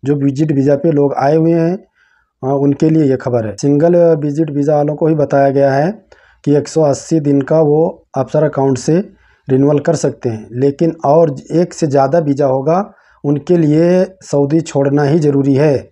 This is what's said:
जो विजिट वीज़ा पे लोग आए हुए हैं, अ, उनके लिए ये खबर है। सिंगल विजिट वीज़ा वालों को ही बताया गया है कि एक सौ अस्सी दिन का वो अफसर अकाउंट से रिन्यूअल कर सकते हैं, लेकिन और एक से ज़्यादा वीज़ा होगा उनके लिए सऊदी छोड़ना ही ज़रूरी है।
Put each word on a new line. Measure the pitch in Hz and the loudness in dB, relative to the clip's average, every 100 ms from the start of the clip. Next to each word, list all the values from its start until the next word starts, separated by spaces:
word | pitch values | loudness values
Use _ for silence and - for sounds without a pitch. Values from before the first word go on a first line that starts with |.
जो | 131 | -2
विजिट | 147 139 135 156 | 0 0 -2 -2
वीज़ा | 139 135 143 | 0 2 2
पे | 170 | 2
लोग | 147 143 | 2 0
आए | 131 135 160 | 0 0 2
हुए | 160 | 2
हैं, | 170 165 190 - _ _ _ _ _ | 2 0 -4 -10 _ _ _ _ _
अ, | 131 | -4
उनके | 139 143 139 160 | 0 0 2 2
लिए | 160 | 2
ये | 147 131 | 2 0
खबर | 135 120 113 | -2 -4 -4
है। | 101 | -4
सिंगल | 143 143 170 175 | 0 2 2 4
विजिट | 170 160 147 147 160 | 2 2 -2 -4 -4
वीज़ा | 143 143 147 | -2 0 0
वालों | 147 | 0
को | 147 160 | -2 -2
ही | |
बताया | 160 139 139 139 | 0 0 2 2
गया | 135 139 | 2 0
है | 135 156 220 _ _ _ _ | 2 -2 -4 _ _ _ _
कि | - 143 | 0 0
एक | 143 | 0
सौ | - | 0
अस्सी | 151 131 - 165 | 0 0 -2 -2
दिन | 143 143 | 0 -2
का | 135 156 | 0 0
वो | 156 151 165 - _ - | 2 2 0 -4 _ -8
अफसर | 123 156 | -4 -2
अकाउंट | 151 143 139 127 | -2 0 -2 -2
से | - 160 202 _ _ _ - | 0 -2 -2 _ _ _ -2
रिन्यूअल | 131 139 147 | 0 2 0
कर | 143 | 0
सकते | 156 151 120 127 | -2 -2 -4 -8
हैं, | 110 - | -8 -10
लेकिन | 117 139 139 170 160 | -2 -2 0 -2 -2
और | 139 151 165 135 - | 0 2 2 -2 -6
एक | 156 175 | -2 -2
से | - 156 | -2 -2
ज़्यादा | 135 135 165 | 0 2 0
वीज़ा | 151 139 143 | 0 -2 0
होगा | 131 135 170 208 _ _ _ | 0 0 -2 -2 _ _ _
उनके | 143 147 143 175 | -4 -4 0 0
लिए | 156 151 170 180 185 - | 2 2 2 2 0 -6
सऊदी | - 143 143 160 | -6 -2 0 0
छोड़ना | 156 143 139 139 | -2 -2 0 0
ही | 143 165 | 0 2
ज़रूरी | 147 139 139 | 2 0 2
है। | 135 151 131 - | 2 2 0 -4